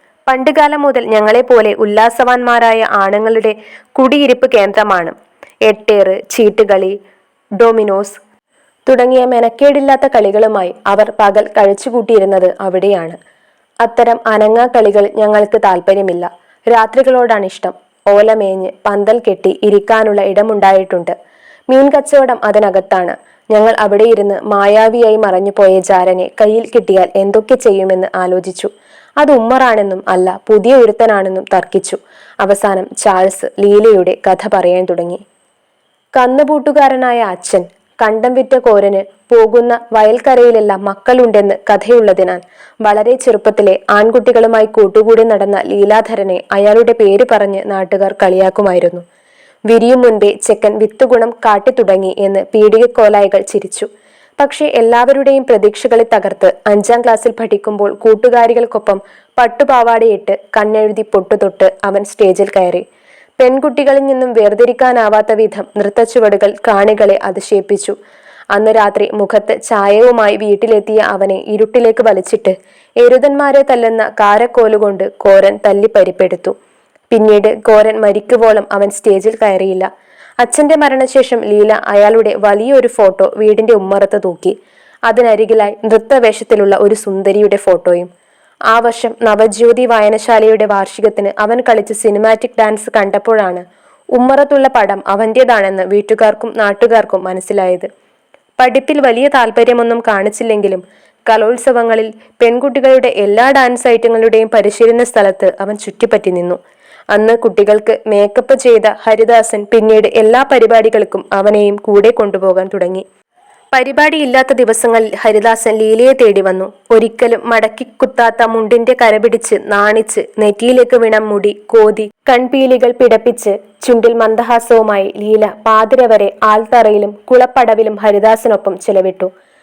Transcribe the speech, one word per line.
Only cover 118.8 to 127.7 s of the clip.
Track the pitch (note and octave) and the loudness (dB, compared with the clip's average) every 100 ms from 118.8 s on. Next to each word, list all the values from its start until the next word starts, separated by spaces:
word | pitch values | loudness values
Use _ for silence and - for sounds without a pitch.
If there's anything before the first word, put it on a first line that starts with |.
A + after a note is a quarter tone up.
| A#3 B3+ | 0 0
കരപിടിച്ച് | A#3 G#3+ A3 A3 - G#3 G#3 | 2 2 0 -2 -2 -4 -2
നാണിച്ച് | G3+ G#3 A3 A3 G#3+ - - | -2 0 0 -2 -6 -6 -2
നെറ്റിയിലേക്ക് | G#3+ G#3 A#3+ B3+ B3 B3 | -2 -2 0 2 2 2
വീണ | A3+ G#3+ | 2 0
മുടി | G#3+ G3+ G3+ G#3 - | -2 -4 -4 -6 -2
കോതി | A3+ G#3+ G#3+ G#3 _ - | 2 2 0 -8 _ -2
കൺപീലികൾ | B3 B3+ C4+ C4 B3+ A#3+ | 0 0 -2 0 2 0
പിടപ്പിച്ച് | A#3+ A#3+ A3 A#3+ A#3 G#3 G#3 - _ | 2 2 2 0 -4 -4 -6 -8 _
ചുണ്ടിൽ | - A#3 A#3 | -2 2 2
മന്ദഹാസവുമായി | A#3 A3 A3 A#3 A#3 A#3 A3+ A3 G3+ G3 G#3 | 2 0 -2 -2 -2 2 2 2 -2 -4 -6
ലീല | G#3 G#3+ G#3 - A3 | -2 0 0 -4 0
പാതിര | A3 A3 C4 A#3 | 0 2 2 2
വരെ | G#3+ G3 - | 2 0 -2
ആൽത്തറയിലും | A3 G#3+ A3 A#3+ A3 G#3 G3+ G3+ - | 0 0 0 2 2 2 -2 -6 0
കുളപ്പടവിലും | B3 B3 C4 A3+ | 2 2 0 0